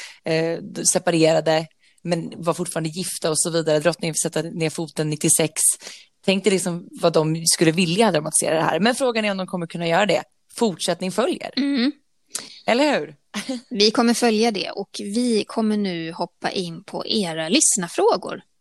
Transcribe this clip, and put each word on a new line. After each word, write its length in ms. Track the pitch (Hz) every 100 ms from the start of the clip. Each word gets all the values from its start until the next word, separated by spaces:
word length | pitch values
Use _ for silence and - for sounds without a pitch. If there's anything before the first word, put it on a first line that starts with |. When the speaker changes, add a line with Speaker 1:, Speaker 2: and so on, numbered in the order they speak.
| - -
Speaker 1:
Eh, 340 | - 160 165 165
de 280 | - - 170
separerade, 840 | 180 180 170 156 160 156 156 160 _ _ _
men 320 | 170 170 165 -
var 100 | 170
fortfarande 360 | 160 170 170 160
gifta 400 | 165 175 - 170
och 100 | 151
så 100 | 175
vidare. 300 | 165 160 151
Drottningen 340 | 170 160 165
fick 80 | 151
sätta 200 | 160 160
ner 280 | 165 175 160
foten 400 | - 160 - 156
nittiosex. 440 | 151 160 - 156 - - - - - - _ -
Tänk 180 | 190
dig 100 | 208
liksom 340 | 190 180 170 -
vad 220 | - 175
de 300 | 165 156 165 160
skulle 260 | - 160
vilja 400 | 160 170 185 226
dramatisera 440 | 160 156 - - 156
det 60 |
här. 160 | 156 165
Men 160 | 220 254
frågan 300 | 262 220 214
är 60 |
om 60 | 190
de 100 | 185
kommer 200 | 180 165
kunna 200 | 170 165
göra 180 | 170 208
det 180 | 240 - _ _ -
fortsättning 560 | 226 160 - 170 185
följer. 400 | 196 269 - - -
Speaker 2:
Mm. 340 | 277 277 254 - _ _ _ - - - -
Speaker 1:
Eller 340 | 233 294 202
hur? 160 | 147 147 _ 208
<laughs> 260 | - 247 -
Speaker 2:
Vi 220 | 208 214
kommer 220 | 233 233
följa 380 | 233 240 214 233
det, 200 | 190 -
och 180 | - 190 -
vi 440 | 202 220 247 214 -
kommer 300 | - 220 214
nu 340 | 196 170 165
hoppa 400 | 170 170 _ -
in 320 | - 175 165
på 240 | - 175 -
era 420 | 220 175 160 160
lyssnarfrågor. 920 | 277 - - 175 - 427 - - - - _